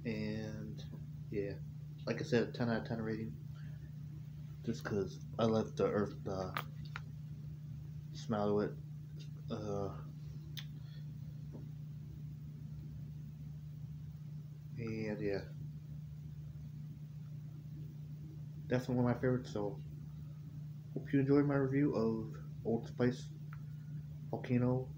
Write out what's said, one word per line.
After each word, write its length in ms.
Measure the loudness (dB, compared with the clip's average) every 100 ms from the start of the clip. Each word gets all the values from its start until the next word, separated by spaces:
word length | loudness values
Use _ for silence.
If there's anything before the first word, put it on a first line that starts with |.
And 760 | 0 0 0 0 -2 -4 -4 -6 -6 -8 -8 -8 -2
yeah, 220 | 0 0 -2 -6 -8 -10 -6 -2
like 140 | 0
I 40 |
said, 300 | 6 6 6
ten 140 | 2 4
out 140 | 4
of 60 | 2
ten 120 | 0
rating. 340 | 0 0 -2 -6 -8 -8 -8 -8 -8 -8 -8 -8 -8 -8 -8 -4
Just 180 | -2 -2
'cause 380 | 2 2 2 -2 -6 4
I 60 |
love 320 | 6 8 4 4
the 80 |
earth, 300 | 6 6 4 0
the 280 | -2 0 0 -2 -4 -6 -6 -6 -6 -8 -8 -6 -6 -8 -8 -8 -6 -8 -8
smell 460 | -6 0 4 6 6
of 100 | 4
it. 40 | 0 -8 -10 -8 -8 -8 -8 -4
Uh, 400 | -2 0 0 0 -2 -8 -8 -8 -8 -8 -8 -8 -8 -10 -8 -8 -8 -8 -8 -10 -10 -10 -10 -10 -10 -8 -8 -8 -8 -10 -8 -8 -8 -8 -8 -8 -8 -8 -8 -8 -8 -8 -8 -6 -6 -8 -8 -6 -6 -8 -10 -6 -2
and 420 | 0 0 2 2
yeah, 200 | 4 2 0 -6 -6 -6 -8 -8 -8 -8 -8 -8 -8 -8 -8 -8 -8 -8 -8 -8 -8 -8 -8 -8 -8 -6 -6 -8 -8 -6 -8 -8 -8 -6 2
definitely 280 | 2 4 4
one 140 | 6
of 60 | 6
my 40 |
favorites. 300 | 4 4 2
So 260 | 0 0 -2 -8 -8 -10 -8 -8 -10 -8 -8 -8 -8 -6
hope 180 | -6 4
you 80 | 6
enjoyed 260 | 10 10 10
my 80 |
review 400 | 6 6 6 6
of 400 | 6 4 4 0 -6 -8 -2
Old 220 | 2 2 2
Spice 400 | 6 6 6 -6 -8 -8 -8 -8 -8 -8 -6 -6 -8 -4
Volcano 580 | -4 4 6 6 4 2